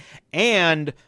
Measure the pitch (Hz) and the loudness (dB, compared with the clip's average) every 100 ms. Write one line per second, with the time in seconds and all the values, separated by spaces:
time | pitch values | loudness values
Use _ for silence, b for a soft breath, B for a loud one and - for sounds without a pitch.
0 | B B _ 160 226 214 170 156 147 - | B B _ -2 0 2 2 0 -4 -10